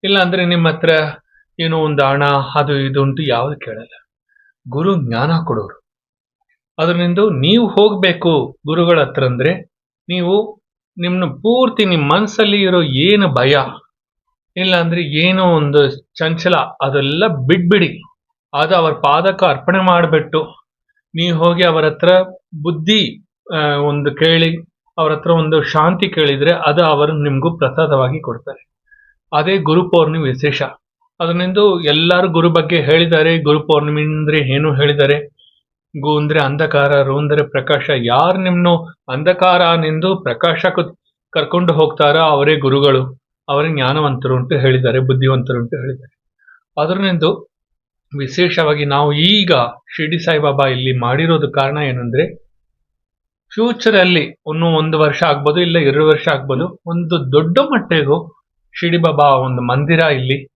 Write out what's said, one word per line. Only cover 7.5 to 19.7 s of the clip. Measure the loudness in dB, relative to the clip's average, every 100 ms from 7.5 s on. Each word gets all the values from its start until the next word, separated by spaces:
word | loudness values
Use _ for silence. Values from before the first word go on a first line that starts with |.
| 2 2
ಹೋಗ್ಬೇಕು | 2 2 2 -2 0 2 0 -2 -10 -6
ಗುರುಗಳ | -2 2 2
ಹತ್ರ | 0 -2 -2
ಅಂದ್ರೆ, | 0 -2 -4 -10 _ _ _ -10
ನೀವು | -6 0 0 -2 -10 _ _ _ -10
ನಿಮ್ನ | -4 -4 -4
ಪೂರ್ತಿ | -4 0 2 2 2 0
ನಿಮ್ | 2 2
ಮನ್ಸಲ್ಲಿ | 2 0 0 0 2
ಇರೋ | 2 2
ಏನು | 0 0 2 4 2
ಭಯ, | 2 2 2 0 -10 _ _ _ _ _ _ _ -6
ಇಲ್ಲ | 0 0
ಅಂದ್ರೆ | 0 -2
ಏನೋ | -4 0 0 2 2
ಒಂದು | 2 2 2 2 -2
ಚಂಚಲ, | _ -6 -4 -2 -2 -2
ಅದೆಲ್ಲ | -2 -4 -2 -2 -2 -2 -2
ಬಿಟ್ಬಿಡಿ. | -2 0 0 2 2 0 -4 -18 _ _ _ _
ಅದು | -4 0 2
ಅವ್ರ | 0
ಪಾದಕ್ಕೆ | 0 0 2 0 0 0
ಅರ್ಪಣೆ | 0 0